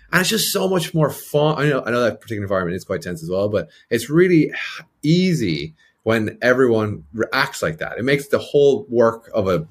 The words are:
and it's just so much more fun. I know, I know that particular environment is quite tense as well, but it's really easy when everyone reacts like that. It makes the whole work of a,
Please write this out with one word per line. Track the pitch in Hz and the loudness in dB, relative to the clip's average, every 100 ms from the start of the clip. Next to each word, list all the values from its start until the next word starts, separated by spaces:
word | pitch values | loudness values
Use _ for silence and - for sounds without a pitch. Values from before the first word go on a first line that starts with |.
| - | -4
and | 170 | -2
it's | 180 | 0
just | 214 - | -2 -2
so | 196 190 | -2 0
much | 185 160 | 0 0
more | 160 143 | 0 0
fun. | - - 147 151 151 | -2 -4 0 2 2
I | 147 | 0
know, | 131 - | 0 0
I | |
know | 120 | 0
that | 117 135 | 0 -2
particular | - 107 | -8 -8
environment | 98 95 87 90 | -2 -2 -2 -4
is | |
quite | - 92 | -6 -6
tense | 90 85 | -6 -10
as | 80 | -6
well, | 92 104 | -2 -2
but | 104 82 _ - | -2 -4 _ -6
it's | 120 - | -4 0
really | 156 185 170 147 - - - - _ | 2 4 4 2 -2 -12 -14 -18 _
easy | 147 170 185 160 101 76 76 - _ _ | 0 2 2 0 -2 -4 -6 -14 _ _
when | 110 113 104 - | -2 0 -2 -2
everyone | 120 127 131 110 107 104 - | 2 4 4 2 0 -4 -10
reacts | 110 - 131 139 - | -6 -4 -2 -2 -2
like | 87 78 | -4 -4
that. | - - | -8 -4
It | |
makes | 123 143 - | 0 0 0
the | 110 | -2
whole | - 147 143 120 - | 0 4 4 2 0
work | 120 113 113 - | 2 2 2 -4
of | - 95 | -2 0
a, | 87 80 | 0 0